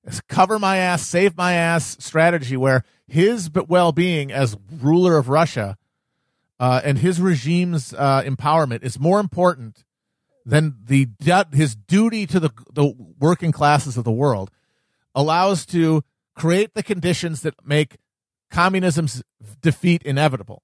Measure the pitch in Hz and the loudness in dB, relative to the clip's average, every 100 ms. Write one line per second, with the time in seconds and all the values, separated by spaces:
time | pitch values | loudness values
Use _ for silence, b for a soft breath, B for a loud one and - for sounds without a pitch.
0 | - - - - 247 214 196 190 180 175 | -12 -14 -6 0 2 2 0 0 0 -2
1 | - 175 196 175 180 170 165 170 139 - | -2 0 0 0 0 0 0 0 -4 -12
2 | - 160 165 170 123 131 131 127 - _ | -4 2 2 2 -4 0 2 2 -2 _
3 | _ 151 196 233 165 170 165 180 175 147 | _ 2 2 0 -4 -4 0 2 2 2
4 | 180 165 139 131 127 104 - 156 131 170 | 0 -2 -4 -2 -2 -4 -16 -4 2 4
5 | 180 160 120 147 170 - 101 101 _ _ | 4 2 2 2 0 -2 -8 -10 _ _
6 | _ _ _ _ _ _ 127 127 143 135 | _ _ _ _ _ _ 0 0 0 0
7 | 175 175 185 151 127 175 180 165 - - | 0 0 0 0 0 -2 0 -4 -6 -2
8 | 139 135 131 131 147 160 143 117 127 127 | 0 0 0 -4 0 0 0 -4 -8 -4
9 | 156 202 202 - 180 135 113 _ _ _ | 0 0 -2 0 0 0 -14 _ _ _
10 | _ _ _ _ 117 147 156 120 110 139 | _ _ _ _ 0 0 0 -6 0 2
11 | 131 104 143 180 175 139 151 107 - 190 | 2 -2 0 2 2 0 0 -2 0 2
12 | 226 220 190 185 160 - - 135 143 - | 2 -2 -2 -2 -2 -6 -10 -2 -2 -2
13 | 87 - 147 175 170 147 147 147 143 120 | -20 -2 0 0 -2 2 2 2 0 -6
14 | 117 113 143 107 98 _ _ _ _ _ | -4 0 0 -2 -6 _ _ _ _ _
15 | _ 127 151 165 190 190 - 175 160 156 | _ -2 0 2 2 0 -2 0 2 0
16 | - _ _ - 160 180 220 220 - 185 | -2 _ _ -6 0 0 0 -6 -6 -4
17 | 175 175 175 151 156 - 139 147 151 - | -2 -2 -4 -6 -8 -10 -2 -2 -2 -8
18 | _ _ _ _ _ - 180 190 180 147 | _ _ _ _ _ 0 2 2 0 0
19 | 156 117 - _ 107 - 165 - 180 170 | -4 -6 -16 _ -20 -4 -2 0 0 0
20 | 143 139 151 131 107 101 | 0 -2 -2 -2 -12 -20